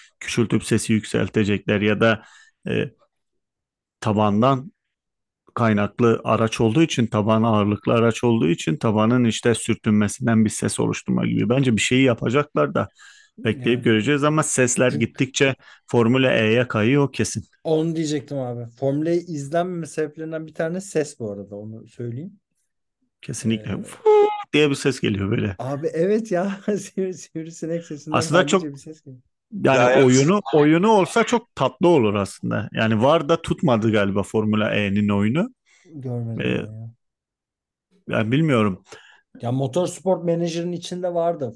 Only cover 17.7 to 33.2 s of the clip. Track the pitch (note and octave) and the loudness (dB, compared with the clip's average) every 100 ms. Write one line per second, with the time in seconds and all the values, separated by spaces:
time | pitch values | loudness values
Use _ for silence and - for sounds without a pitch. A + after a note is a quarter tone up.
17.7 | D#3 E3 D#3+ D#3 D3 - C#3+ B2+ A#2+ A#2 | -2 0 -4 -4 -4 -6 -8 -8 -8 -12
18.7 | - C#3 C#3+ D#3 F3 F3 D#3 C#3 E3+ F3+ | -4 -2 -2 0 -2 -4 -10 -4 -4 -2
19.7 | F3 D#3 - D#3 D3+ D#3+ D#3+ D#3+ - E3 | -6 -8 -6 -8 -8 -10 -10 -12 -6 -6
20.7 | F3+ F#3+ D#3 D3 - A2 G2+ G2 G2+ G#2+ | -6 -6 -4 -4 -6 -10 -10 -12 -14 -14
21.7 | A2 A2+ - A#2+ A#2+ F3+ G3+ _ _ _ | -16 -18 -12 -10 -10 -14 -18 _ _ _
22.7 | _ _ _ _ _ - - A2 A2 - | _ _ _ _ _ -14 -6 -4 -4 -4
23.7 | - - - G#4+ G#4+ G#4 G#4 G4+ D3 D3+ | -10 -10 -2 4 4 4 0 -2 2 2
24.7 | C#3 C#3+ C3 A#2 G2 G2 A#2+ G#2 F#2 B2 | 2 -2 -2 -2 -2 -2 -2 -2 -6 -8
25.7 | C#3 D#3+ D#3+ F3+ G#3+ A3+ F3 G3 F#3+ - | -6 -6 -2 0 0 -2 -2 -2 -4 -6
26.7 | G3+ - - F#3+ F3+ - E3 D#3+ E3 D#3+ | -6 -6 -6 -6 -8 -12 -12 -12 -10 -8
27.7 | E3+ - D3+ D3+ D#3 E3 D#3+ F3+ G3 D#3 | -8 -8 -14 -4 -2 2 2 4 0 -2
28.7 | C#3 D#3 D#3 C#3+ B2+ _ _ _ G3+ C3+ | -12 -18 -20 -20 -20 _ _ _ -2 2
29.7 | C3 B2 C3 C3 C3 C#3 G#3 - D#3 D3 | 4 6 6 6 6 4 2 2 2 4
30.7 | D#3+ G#3 G#3+ E3+ A#3 G#3+ A#3 - - C3 | 4 4 4 4 0 0 0 -4 -4 -4
31.7 | - F3 E3 G#2+ G#2 G2 - A#2 A2+ G#2 | 2 4 4 4 0 -4 -6 -6 -6 -4
32.7 | - A2+ A2 C3 E3 | -2 2 4 4 4